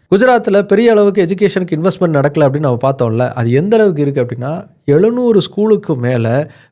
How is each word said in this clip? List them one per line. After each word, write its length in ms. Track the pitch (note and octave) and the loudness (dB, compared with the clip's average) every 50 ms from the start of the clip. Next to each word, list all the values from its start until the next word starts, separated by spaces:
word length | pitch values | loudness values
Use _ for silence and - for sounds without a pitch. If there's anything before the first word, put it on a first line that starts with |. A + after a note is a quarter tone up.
| _ _ - | _ _ 0
குஜராத்ல 460 | G3+ A#3 B3+ B3 A#3 - A3+ G3 G3+ | 2 4 4 2 2 2 2 0 0
பெரிய 300 | G3 - G3 G3+ A#3 A#3 | 2 2 0 2 4 4
அளவுக்கு 320 | A3+ G#3 G#3 G3+ G3 G#3 F#3 | 4 4 2 2 2 0 0
எஜுகேஷனுக்கு 520 | E3 G3 F#3+ G#3+ F#3+ - F#3+ F#3 E3 E3 | -2 0 0 -2 -2 0 -2 -4 -4 -4
இன்வெஸ்ட்மெண்ட் 400 | D3+ D#3+ F#3+ F3+ - F#3 E3+ D#3 | -2 -2 -2 -2 0 -2 0 0
நடக்கல 300 | C#3+ C3+ D3 C#3+ E3 D3+ | 0 0 0 0 2 0
அப்படின்னு 140 | C3+ C3 D3 | 0 0 0
நம்ம 180 | D#3 C#3 B2 A2+ - C3+ | -2 -2 -2 0 -2 -2
பார்த்தோம்ல, 460 | C#3 C3+ B2+ A2+ A2 A2+ B2 B2 - | -2 0 -2 -2 0 -2 -2 -2 -2
அது 180 | - A#2 A#2 | -4 -2 0
எந்த 260 | A#2+ C3+ E3 G3+ A3+ A3+ | 0 0 0 2 2 2
அளவுக்கு 240 | A3 G3+ F3 D3 | 2 2 0 0
இருக்கு 200 | D3 C#3+ C#3 C#3 | -2 -2 -2 -2
அப்படின்னா, 460 | B2 A#2+ B2+ B2 B2 C3+ B2 C3 - - _ _ _ | -4 -4 -6 -8 -8 -8 -8 -10 -12 -16 _ _ _
எழுநூறு 560 | - C#3+ D#3 F#3+ A3+ A#3+ B3 B3 A#3+ A3+ G3+ | 0 2 2 4 2 0 0 -2 0 0 0
ஸ்கூலுக்கு 540 | - - - - G#3 A3 G#3+ G3+ G#3 - D#3+ | -2 -2 -4 -2 0 2 2 0 0 -4 -6
மேல 560 | B2 A#2+ B2 B2+ A#2+ A2+ A2+ A#2 C3+ D3+ D3+ - - - _ | -4 -2 -2 -2 0 0 0 0 -2 -2 -4 -10 -20 -20 _